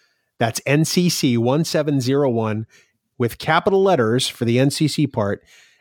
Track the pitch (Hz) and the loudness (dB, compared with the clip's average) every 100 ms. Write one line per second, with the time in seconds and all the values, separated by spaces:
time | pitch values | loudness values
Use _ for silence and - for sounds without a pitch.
0 | _ _ _ - 113 - - 147 160 - | _ _ _ -4 -4 -2 0 0 2 0
1 | 175 - 147 117 117 143 156 165 151 139 | 0 0 0 2 2 0 0 -2 0 0
2 | 123 139 143 117 110 107 110 _ _ _ | 0 0 2 0 -2 -4 -8 _ _ _
3 | _ - 120 - - 160 170 190 196 170 | _ -4 -4 -4 -2 0 0 2 2 2
4 | 110 123 - - 117 120 139 - 151 - | 2 0 -2 -4 0 2 2 0 -2 0
5 | 143 - 101 104 _ - _ _ | -2 -2 -4 -4 _ -20 _ _